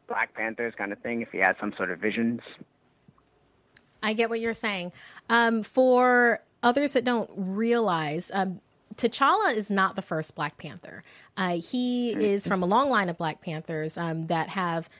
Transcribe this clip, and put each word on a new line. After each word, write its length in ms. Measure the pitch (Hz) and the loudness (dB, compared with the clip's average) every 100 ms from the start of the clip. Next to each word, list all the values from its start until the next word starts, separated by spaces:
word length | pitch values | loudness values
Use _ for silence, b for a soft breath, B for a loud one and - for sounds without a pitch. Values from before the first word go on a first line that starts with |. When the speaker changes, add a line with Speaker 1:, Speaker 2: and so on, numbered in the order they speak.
| - | -8
Speaker 1:
Black 260 | - 117 | -4 -4
Panthers 400 | - 110 110 117 | -4 -6 -4 -6
kind 180 | - 101 | -6 -8
of 60 | 104 | -6
thing 220 | 120 117 | -6 -6
if 80 | 113 | -6
he 80 | 90 | 0
has 160 | 92 95 | 2 2
some 120 | 104 - | -4 -4
sort 140 | 95 | -6
of 80 | 87 | -2
visions? 400 | 104 104 117 117 - - - _ _ _ _ _ _ _ _ _ _ _ _ _ | -4 0 -2 -2 -8 -20 -20 _ _ _ _ _ _ _ _ _ _ _ _ _
Speaker 2:
I 120 | 214 | -4
get 160 | 220 226 | 0 0
what 100 | 226 | 0
you're 140 | 226 | -4
saying. 360 | 220 220 196 175 B B B _ | -4 -4 -4 -6 B B B _
Um, 340 | 233 233 226 | 2 4 2
for 800 | 208 - 254 247 247 247 240 220 - _ | 0 4 6 6 6 6 4 2 -6 _
others 320 | 240 254 285 | 2 4 2
that 100 | 269 | 2
don't 260 | 240 240 - - | 2 0 -2 -6
realize, 920 | 190 196 226 233 214 165 156 156 180 | -4 -2 2 2 2 2 0 -2 -4
um, 260 | 196 190 180 _ _ _ - | -2 -2 -4 _ _ _ -2
T'Challa 580 | 233 - 277 381 403 220 | -2 4 4 4 2 0
is 140 | 202 | 0
not 240 | 202 190 - | 2 0 0
the 60 | |
first 320 | - 160 156 | -6 -6 -6
Black 240 | - 147 - | -6 -8 -8
Panther. 440 | 156 - - - B B B - | -16 -16 -18 -20 B B B -4
Uh, 200 | 185 175 | -2 -2
he 520 | 165 254 247 247 240 | -4 -2 0 0 -2
Speaker 1:
Mm-hmm. 80 | 202 | 0
Speaker 2:
is 260 | 208 202 180 | 2 2 0
from 160 | 190 | 0
a 40 | 180 | 2
long 240 | 214 277 | 2 4
line 180 | 233 185 | 2 0
of 80 | 170 | -2
Black 240 | 160 156 | -4 -6
Panthers, 540 | - 156 165 160 156 170 | -10 -10 -8 -6 -6 -6
um, 300 | 170 160 160 | -6 -4 -2
that 220 | 170 160 | -2 -2
have, 380 | 196 180 165 165 | -4 -2 -4 -6